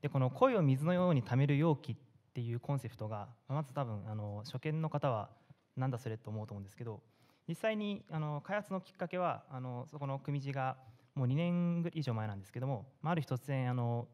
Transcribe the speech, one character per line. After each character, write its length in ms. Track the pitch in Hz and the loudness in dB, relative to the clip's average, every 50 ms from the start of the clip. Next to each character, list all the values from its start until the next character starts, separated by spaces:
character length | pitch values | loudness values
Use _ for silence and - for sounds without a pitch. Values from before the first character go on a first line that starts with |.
で、 60 | - 147 | -4 0
こ 100 | - 139 | 2 4
の 120 | 131 127 | 4 4
声 260 | 131 - 254 269 247 | 4 6 6 6 6
を 60 | 208 | 6
水 220 | 165 139 131 131 147 | 6 6 6 4 4
の 100 | 170 180 | 4 4
よ 160 | 180 180 180 | 4 6 6
う 40 | 165 | 4
に 80 | 131 | 4
溜 140 | 120 - 131 | 4 4 4
め 100 | 131 139 | 4 6
る 120 | 143 147 139 | 6 6 6
容 160 | 156 170 151 | 6 4 4
器 160 | 135 - - | 2 0 -6
っ 40 | 117 - - - _ _ _ _ - | -8 -8 -10 -18 _ _ _ _ -8
て 60 | 127 | -6
い 120 | 117 117 117 | -4 -2 -4
う 60 | 117 | -4
コ 140 | - - 143 | -2 -2 -2
ン 40 | 131 | -2
セ 120 | - 117 | -2 -6
プ 80 | - - | -8 -8
ト 100 | 110 107 | -6 -6
が、 220 | 110 104 101 123 120 - _ - | -6 -6 -8 -10 -14 -18 _ -4
ま 140 | 160 147 | -4 -4
ず 100 | 151 135 | -4 -4
多 100 | - 147 | -4 -4
分、 200 | 135 117 107 101 98 | -4 -2 -4 -6 -6
あ 80 | 110 107 | -6 -6
の、 280 | 107 104 104 104 104 107 | -4 -4 -6 -6 -8 -8
初 140 | 135 - 131 | -8 -8 -6
見 240 | - 156 156 160 | -4 -2 -2 -2
の 80 | 160 156 | -2 -2
方 200 | - 147 - 139 | -2 0 2 2
は、 200 | 120 107 101 - - - _ - - _ _ _ _ | 0 0 -2 -6 -12 -20 _ -20 -20 _ _ _ _
「な 140 | 127 131 135 | -2 -2 0
ん 20 | |
だ 60 | 127 | -2
そ 140 | 113 - 120 | -2 -4 -6
れ」 80 | 110 107 | -6 -6
と 100 | - 107 | -8 -8
思 160 | 107 107 107 | -8 -6 -8
う 20 | |
と 60 | 107 | -8
思 60 | 107 101 | -10 -12
う 20 | |
ん 40 | 98 | -12
で 40 | 98 | -12
す 80 | - | -14
け 80 | - 120 | -12 -10
ど、 180 | 117 107 98 - _ _ _ _ _ _ _ _ - | -10 -10 -12 -14 _ _ _ _ _ _ _ _ -8
実 60 | 165 | -6
際 240 | - - 220 220 208 | -2 -2 -2 0 0
に、 260 | 208 208 202 - - - | -2 -4 -4 -6 -8 -6
あ 80 | 160 160 | -4 -4
の、 240 | 151 151 147 147 | -2 -2 -4 -6
開 140 | - - 196 | -4 -4 -4
発 180 | 208 202 - 190 | -4 -4 -4 -6
の 80 | 185 | -6
き 80 | 180 - | -6 -10
っ 20 | - | -8
か 140 | - 180 170 | -8 -6 -4
け 80 | - | -2
は、 300 | 180 180 165 123 107 - - | 0 0 0 0 -2 -6 -10
あ 100 | 139 127 | -10 -8
の、 280 | 127 127 123 123 123 | -6 -6 -6 -8 -8
そ 120 | 156 - 147 | -10 -8 -6
こ 80 | 143 | -4
の 120 | 135 135 139 | -4 -4 -4
組 240 | 139 - 143 143 | -4 -4 -4 -2
地 100 | 135 139 | -2 -4
が、 240 | 135 139 131 131 127 - - - - _ _ _ _ | -2 -2 -2 -2 -4 -6 -12 -20 -20 _ _ _ _
も 100 | 139 127 | 0 2
う 40 | 123 | 2
二 60 | 131 | 2
年 460 | 151 170 175 175 175 175 170 170 170 | 2 2 2 2 2 2 2 2 0
ぐ-、 100 | 165 170 - | 0 -2 -2
以 80 | 160 | -2
上 100 | 143 131 | -2 0
前 160 | 113 110 110 107 | 0 0 -2 -2
な 60 | 101 | -4
ん 40 | 98 | -6
で 60 | 95 | -10
す 80 | - | -10
け 80 | - 123 | -6 -4
ど 60 | 127 | -2
も、 260 | 135 139 104 - - - _ | -2 -2 -4 -6 -10 -14 _
ま 80 | - 151 | -2 0
あ、 40 | |
あ 20 | 180 | 0
る 80 | 170 | 0
日 60 | 135 - | 0 0
突 100 | 135 123 - | -2 -2 0
然、 240 | - 139 131 127 127 | -2 0 0 2 2
あ 40 | 123 | 2
の、 320 | 127 120 117 120 120 120 - | 2 2 2 0 0 -2 -6